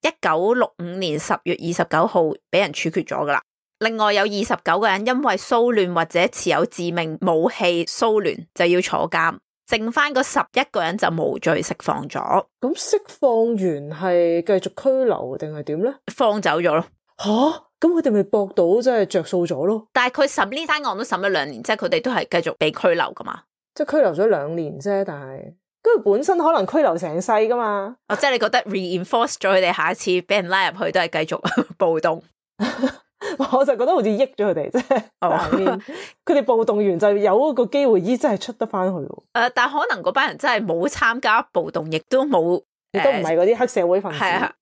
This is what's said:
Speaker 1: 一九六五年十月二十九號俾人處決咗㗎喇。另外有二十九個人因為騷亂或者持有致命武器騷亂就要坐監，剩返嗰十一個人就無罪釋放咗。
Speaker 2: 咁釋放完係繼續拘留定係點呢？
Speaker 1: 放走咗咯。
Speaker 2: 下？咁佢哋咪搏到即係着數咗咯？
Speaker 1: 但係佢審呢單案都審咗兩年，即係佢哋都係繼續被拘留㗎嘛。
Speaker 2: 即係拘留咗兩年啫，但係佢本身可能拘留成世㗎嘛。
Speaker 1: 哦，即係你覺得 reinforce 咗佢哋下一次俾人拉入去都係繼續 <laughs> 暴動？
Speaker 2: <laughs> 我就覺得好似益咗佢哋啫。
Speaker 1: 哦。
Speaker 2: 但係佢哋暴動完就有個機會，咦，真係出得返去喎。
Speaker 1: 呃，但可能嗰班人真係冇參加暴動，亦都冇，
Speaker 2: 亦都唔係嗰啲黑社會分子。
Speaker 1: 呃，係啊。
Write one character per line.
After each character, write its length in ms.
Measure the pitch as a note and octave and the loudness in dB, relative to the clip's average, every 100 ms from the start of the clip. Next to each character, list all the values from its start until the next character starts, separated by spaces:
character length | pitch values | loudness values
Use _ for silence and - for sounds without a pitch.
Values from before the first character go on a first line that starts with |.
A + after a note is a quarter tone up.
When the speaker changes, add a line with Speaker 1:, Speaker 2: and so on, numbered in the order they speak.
Speaker 1:
一 60 | D#4 - | -4 -4
九 340 | F#3 D#3+ F#3+ | -2 0 2
六 180 | B3 A#3 _ | 2 0 _
五 40 | |
年 360 | F3 F#3 F#3 D3+ | -12 -6 -4 -4
十 180 | - - | -4 -4
月 100 | - | -4
二 120 | F3 E3 | -4 -4
十 140 | E3+ E3+ | -4 -2
九 160 | D#3 E3+ | 0 2
號 160 | F#3 | 2
俾 380 | D#3+ - _ F3+ | 0 -2 _ 0
人 120 | F#3+ | 0
處 160 | - E3 | -2 -4
決 160 | - | -4
咗 120 | D3+ C3+ | -4 -4
㗎 80 | D3 | -2
喇。 60 | C#3+ - _ _ _ | -2 -4 _ _ _
另 160 | A3 A3 | -4 0
外 160 | G#3+ | 2
有 100 | G#3 | 2
二 40 | G3 G3+ | 0 -2
十 120 | A3+ - | -4 -2
九 140 | - F3 | 0 2
個 80 | G#3+ | 2
人 180 | F#3+ | 0
因 180 | A3 B3+ | 0 0
為 140 | C#4 F#3 | 0 -2
騷 360 | - A#3+ A#3+ | 0 2 4
亂 180 | A3+ F3+ | 2 2
或 120 | E3+ | 0
者 240 | D#3+ E3+ F#3 | 0 0 0
持 220 | - - | 0 0
有 140 | D3 A3 | 0 0
致 240 | - F3 | -2 -4
命 260 | E3+ D#3+ D#3 | -4 -4 -2
武 300 | F#3 D#3+ E3 | 0 2 2
器 340 | - F3+ F3 | 0 0 0
騷 380 | E3+ - B3 G#3+ | -2 0 2 2
亂 240 | F3+ - E3 | 0 -4 -12
就 100 | - | -2
要 160 | F3 F3 | 2 2
坐 300 | F#3 D#3 E3 | 2 -2 -2
監， 260 | E3 E3 - _ _ - | 0 -2 -4 _ _ -6
剩 220 | A3+ A3 | -4 -2
返 240 | A#3+ D4 | 0 0
嗰 80 | B3+ | 0
十 160 | C#4 C4+ | 0 -2
一 260 | - - C#4 | -2 -2 -2
個 100 | G#3 | -2
人 160 | E3 F#3+ | -2 0
就 120 | E3 | -2
無 280 | E3 D3 C#3 | 0 -2 -2
罪 200 | - D3+ | 0 0
釋 140 | - - | -2 -6
放 280 | - D3 C#3+ | -4 -4 -6
咗。 120 | C3+ - D3 - _ | -8 0 0 -2 _
Speaker 2:
咁 120 | B3 | -6
釋 260 | F4+ - G#4 - | -4 0 -2 -2
放 380 | - C#4 A3+ A3+ | -2 2 2 2
完 80 | A3+ F#3 D3 C#3+ D#3 | 0 -2 -2 -8 -6
係 420 | F#3 F3 E3+ E3+ | 0 2 4 2
繼 80 | E3 G3 F#3 | 2 0 0
續 140 | - | -2
拘 220 | C4+ C4 | 0 2
留 320 | B3+ F3+ B2 C3 | 2 0 -4 -8
定 160 | D#3 | -8
係 100 | D3+ | -8
點 160 | D3 D3+ | -6 -2
呢？ 140 | A3+ C#4+ - | -2 -4 -14
Speaker 1:
放 260 | - A#3+ G#3 | 0 0 2
走 200 | F3+ D#3 | 0 0
咗 120 | F3 | 2
咯。 120 | D#3 - _ _ _ | 0 -2 _ _ _
Speaker 2:
下？ 120 | G3+ G#3+ C#4+ E4 _ _ | 0 2 2 0 _ _
咁 120 | E4 | 2
佢 80 | E4+ | 4
哋 120 | D#4+ | 2
咪 100 | G#3 | 2
搏 240 | G3 A3 G3 | 2 0 0
到 100 | G#3 E3+ G#3+ | 2 4 4
即 80 | B3 | 4
係 160 | A#3 G3 | 2 2
着 180 | F#3+ | 0
數 200 | D#3 F3+ | 0 -2
咗 220 | E3+ C#3+ E3+ | -2 -2 0
咯？ 220 | A3 - | -2 -2
Speaker 1:
但 160 | - B3 | 0 0
係 140 | B3 | 2
佢 60 | C4+ | 0
審 220 | - G3+ | 2 -2
呢 160 | C4 D#4+ | -2 -4
單 200 | D4+ C#4 | -4 -2
案 100 | G3 | -6
都 60 | |
審 160 | A3+ F#3 | -4 -2
咗 100 | G3 | 0
兩 220 | F3 C#3 | 0 -2
年， 100 | A#2+ | -6
即 80 | - | -4
係 40 | G#3+ | -2
佢 120 | F3+ | 0
哋 120 | E3 | 0
都 120 | B3 | 0
係 80 | A#3 - | -4 0
繼 200 | F3 E3 | -2 -2
續 60 | - | -2
被 120 | D#3 | -2
拘 180 | D3+ - | 0 0
留 160 | E3+ D3 | 2 -2
㗎 120 | - | -4
嘛。 160 | - - _ _ _ | -14 -14 _ _ _
Speaker 2:
即 80 | - | -6
係 80 | D4+ | -2
拘 60 | D#4 | 2
留 160 | A#3 | 2
咗 120 | D#3 G#3+ | 2 2
兩 280 | F3+ C#3+ | 2 -2
年 240 | E3 D#3 D3 | -6 -6 -6
啫， 260 | D3 G3 | -4 -2
但 160 | G3 D3 | -4 -8
係 320 | C3+ C3+ - E3+ _ _ | -14 -16 -16 -20 _ _
佢 200 | A4 A4+ | 2 4
本 180 | G#3 G3+ | 4 2
身 160 | D4+ F4+ | 2 2
可 140 | D#4+ | 4
能 120 | D#4+ | 2
拘 140 | F#3+ D#4 | 2 2
留 180 | C4+ E3+ | 2 0
成 240 | F3 D#3+ | -4 -4
世 120 | F#3 | 0
㗎 240 | A3 A3 A#3+ | 2 2 0
嘛。 400 | A3+ G3+ G3 B3+ _ | -2 -2 -6 -12 _
Speaker 1:
哦， 80 | |
即 120 | G#3 C#4+ | -2 0
係 20 | |
你 80 | B3+ | 0
覺 100 | G#3+ | 2
得 140 | B3 | 0
reinforce 720 | A#3 G3 F3+ F3+ F3+ A#3 A#3 | -2 -6 -4 -6 -2 0 0
咗 160 | - G3 | -2 2
佢 100 | F#3+ | 2
哋 120 | F3+ | 2
下 180 | F3 D#3+ | 0 -2
一 40 | F3+ | -2
次 140 | - | 0
俾 240 | F3+ F3+ G3+ | -2 0 -2
人 120 | F3 | 0
拉 220 | F#3+ F3+ | 0 0
入 140 | F3 | -2
去 80 | E3+ | -2
都 80 | F#3 | 0
係 240 | E3+ E3 | 0 -2
繼 100 | D#3+ | -4
續 60 | D#3+ - - | -4 -2 -2
<laughs> 160 | - - | -4 0
暴 220 | E3 D#3+ | 0 2
動？ 240 | E3 E3 _ _ _ _ | 0 -4 _ _ _ _
Speaker 2:
<laughs> 40 | A3+ - C4 - _ _ G#4 E4+ | -6 -2 -4 -4 _ _ -10 -4
我 260 | C4+ B3+ | 0 2
就 120 | C4+ A#3 | 2 2
覺 100 | A#3+ | 2
得 60 | |
好 100 | F4+ | 2
似 80 | A3 | 2
益 120 | G#3+ | 0
咗 280 | C4 - G#3 | -2 0 -2
佢 20 | |
哋 160 | D#3+ C#3+ | 0 -2
啫。 260 | B3+ - C4 - _ | -4 0 -2 -2 _
Speaker 1:
哦。 100 | F3+ | -2
Speaker 2:
但 200 | E3 - | 0 0
係 320 | - G3 G#3+ A#3+ D#4+ - _ | 0 0 -2 -8 -14 -14 _
佢 80 | - C#4 | 0 0
哋 40 | |
暴 200 | C4 A#3 | 4 2
動 120 | A3 G#3 | 2 2
完 200 | G#3 E3+ | 2 2
就 180 | G#3 G3+ | 2 4
有 360 | G3+ G3+ D4+ | 4 4 2
個 120 | B3+ A#3+ | 2 0
機 200 | C#4+ C#4 | 2 4
會， 140 | G3+ | 4
咦， 200 | F3 B3 | 2 0
真 120 | D4+ | 2
係 60 | G3+ | 0
出 120 | - | -4
得 140 | A#3 A3+ | -6 -4
返 200 | G3+ F#3 | -2 -2
去 60 | |
喎。 280 | F3+ C#3 - _ | -2 -8 -14 _
Speaker 1:
呃， 160 | A#3 A#3+ | -2 0
但 180 | - B3 | 2 0
可 100 | C#4+ F#4+ | 0 -2
能 120 | A#3 | -2
嗰 100 | G3 | -2
班 160 | A#3 C#4 | 0 -2
人 100 | D#3+ | -2
真 120 | C#4 | -2
係 140 | A3 | -2
冇 240 | G#3 E3 F#3 | -2 -2 -2
參 300 | - A#3+ A#3 | 0 0 0
加 200 | B3 A3 - | 2 2 0
暴 180 | - E3 | -4 -2
動， 200 | E3 D#3 | -6 -4
亦 80 | D#3+ - | -6 0
都 160 | B3+ | 0
冇， 360 | D4 G3+ E3 F3 _ _ _ | 2 2 2 0 _ _ _
Speaker 2:
亦 60 | G3 | 0
都 120 | D3 | 2
唔 120 | D3 | 2
係 140 | E3 E3 | 0 2
嗰 80 | F#3 | 4
啲 100 | A3+ | 2
黑 100 | B3+ | 0
社 220 | - F3 | 0 2
會 120 | F#3 | 0
分 120 | G3 | -2
子。 60 | D3+ | -4
Speaker 1:
呃， 120 | F#3+ | -2
係 100 | F3 | 0
啊。 120 | - - | -2 -6